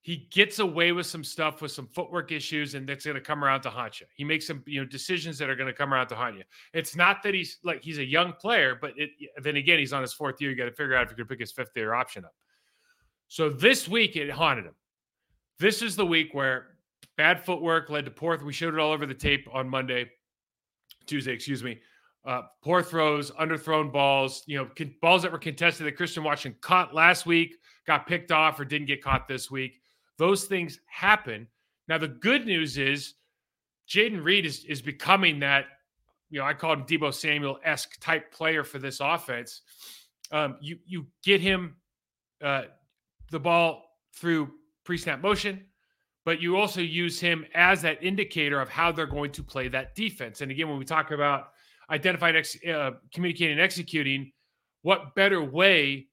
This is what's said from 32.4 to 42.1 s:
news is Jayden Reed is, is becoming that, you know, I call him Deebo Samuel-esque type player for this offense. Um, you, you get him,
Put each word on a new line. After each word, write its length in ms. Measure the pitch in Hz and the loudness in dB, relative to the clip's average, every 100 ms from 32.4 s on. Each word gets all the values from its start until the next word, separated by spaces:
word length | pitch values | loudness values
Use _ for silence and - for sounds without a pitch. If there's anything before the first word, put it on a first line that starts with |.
news 320 | 226 175 156 127 | 2 -2 -2 -2
is 380 | 135 143 139 - _ _ _ _ _ _ _ | 0 -2 -6 -16 _ _ _ _ _ _ _
Jayden 360 | 190 233 208 | 2 4 2
Reed 220 | 156 202 170 | 2 4 2
is, 180 | 139 | -6
is 180 | - 143 | -8 -8
becoming 560 | 123 139 - 196 180 147 | -8 -8 4 6 6 2
that, 260 | 139 139 139 _ _ _ _ _ _ | 2 2 0 _ _ _ _ _ _
you 120 | 151 | -4
know, 40 | |
I 100 | 135 | -2
call 180 | 147 160 | -2 0
him 120 | 151 | 0
Deebo 300 | 135 160 151 | 2 0 0
Samuel-esque 840 | 131 156 147 143 135 160 147 - - | -2 -2 -2 -2 -4 -4 -4 -6 -10
type 320 | - 160 156 | -2 -2 -2
player 320 | - 160 160 | -4 0 0
for 140 | 143 139 | -2 -6
this 200 | 135 127 | -8 -4
offense. 600 | 139 165 - 123 120 - _ - - - _ _ - | -2 -2 -2 -8 -8 -16 _ -20 -20 -20 _ _ -6
Um, 240 | 156 147 131 | -2 -2 -4
you, 180 | 147 170 _ | -14 -14 _
you 200 | 180 139 _ | -10 -10 _
get 160 | - 196 | 2 2
him, 360 | 180 190 175 - _ _ _ | 4 0 -2 -14 _ _ _